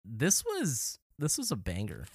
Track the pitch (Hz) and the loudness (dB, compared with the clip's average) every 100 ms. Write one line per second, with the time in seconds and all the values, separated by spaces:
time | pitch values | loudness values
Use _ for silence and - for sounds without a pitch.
0 | 98 110 160 - 466 403 208 120 - - | -10 2 4 4 2 0 2 2 -2 -6
1 | _ - 151 - 247 107 90 87 107 - | _ -2 0 0 0 -2 -2 -4 -4 -6
2 | - | -8